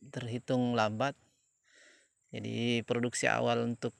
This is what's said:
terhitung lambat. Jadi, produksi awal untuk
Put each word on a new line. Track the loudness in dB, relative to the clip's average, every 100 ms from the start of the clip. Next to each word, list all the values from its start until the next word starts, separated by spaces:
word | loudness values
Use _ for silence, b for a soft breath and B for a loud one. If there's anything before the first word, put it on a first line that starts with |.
| -12
terhitung | -8 -6 -6 0 0 2
lambat. | 2 2 0 -2 -4 _ _ _ _ b b b b b _ _
Jadi, | -10 -6 -2 2 2
produksi | 0 0 0 2 2
awal | 4 2 2
untuk | 0 -4 -6